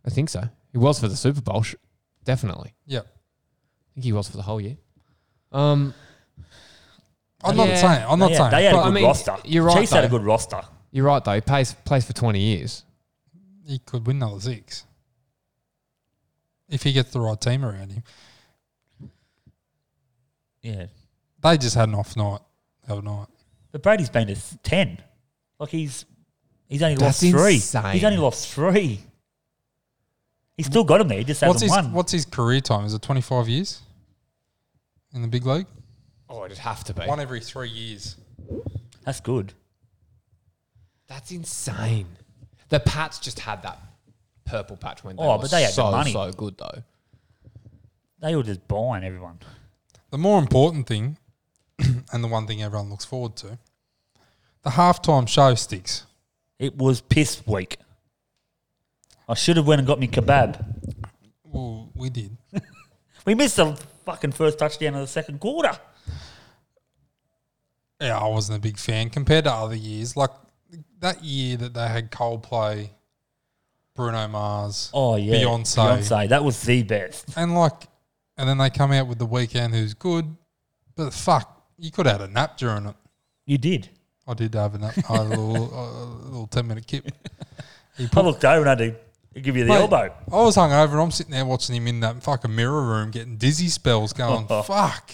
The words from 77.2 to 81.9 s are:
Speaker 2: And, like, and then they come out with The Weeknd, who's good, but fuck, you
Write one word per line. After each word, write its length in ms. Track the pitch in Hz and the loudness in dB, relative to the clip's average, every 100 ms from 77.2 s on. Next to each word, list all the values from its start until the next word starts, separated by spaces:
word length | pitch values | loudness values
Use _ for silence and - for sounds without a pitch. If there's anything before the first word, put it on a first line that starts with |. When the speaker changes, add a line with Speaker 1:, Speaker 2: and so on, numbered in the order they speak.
| - - | -12 -4
Speaker 2:
And, 180 | 170 | 0
like, 340 | 175 160 - - _ _ _ _ - | 4 2 0 -20 _ _ _ _ -4
and 120 | 131 | -2
then 100 | 135 | 2
they 100 | 135 | 2
come 220 | - 139 | 2 2
out 140 | 139 131 | 2 0
with 120 | 117 | -4
The 80 | 120 | -2
Weeknd, 440 | 123 120 123 117 | -2 0 -2 0
who's 220 | 113 107 | 0 -2
good, 420 | 107 185 170 156 160 _ _ _ _ _ | -4 -2 -2 -4 -12 _ _ _ _ _
but 180 | - 147 | -8 -8
fuck, 520 | - - 151 - _ _ _ | -4 2 2 0 _ _ _
you 120 | 160 | -10